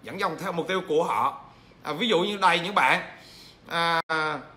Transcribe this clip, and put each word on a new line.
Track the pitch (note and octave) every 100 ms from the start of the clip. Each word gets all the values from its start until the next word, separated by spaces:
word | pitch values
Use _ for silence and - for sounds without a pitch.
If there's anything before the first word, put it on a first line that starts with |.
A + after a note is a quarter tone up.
Dẫn | G3+ F#3+
dòng | G3 D#3+
theo | F#3
mục | F3+ F3+
tiêu | F#3+ -
của | D#3
họ. | E3+ G#2+ C3 - - - - -
À, | -
ví | D3 A#3
dụ | E3+
như | G3+ G3+
đây | F#3 F3
những | F3
bạn, | G3 C3 E3+ - - - - - - -
à, | E3+ E3+ E3 - D#3+ D#3 C#3+ -